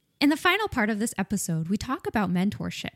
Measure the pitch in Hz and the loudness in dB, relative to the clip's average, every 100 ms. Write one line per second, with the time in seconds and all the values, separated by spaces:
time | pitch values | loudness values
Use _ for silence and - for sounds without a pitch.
0 | _ _ 285 311 370 392 415 262 214 208 | _ _ 2 4 4 2 0 0 0 0
1 | 233 - 190 202 - 160 160 208 - 285 | -2 -2 -2 -2 0 -2 0 -2 -2 -4
2 | 415 349 - 175 196 - 180 - - | -2 -2 0 2 0 -2 -8 -8 -10